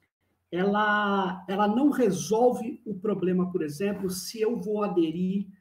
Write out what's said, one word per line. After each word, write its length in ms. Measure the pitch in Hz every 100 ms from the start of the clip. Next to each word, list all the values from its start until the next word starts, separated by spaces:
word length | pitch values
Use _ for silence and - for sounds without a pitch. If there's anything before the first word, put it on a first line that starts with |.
| _ _ _ _ _
ela, 920 | 170 196 208 214 208 208 196 185 - -
ela 200 | 190 208
não 220 | 226 294
resolve 920 | 254 233 170 - 214 247 - 226 - -
o 140 | 196
problema, 520 | 214 202 180 180 180
por 100 | 180
exemplo, 480 | 156 143 202 190 190
se 300 | 180 - 220
eu 160 | 220 240
vou 260 | 180 208
aderir 640 | 202 175 160 165 185 196 202 -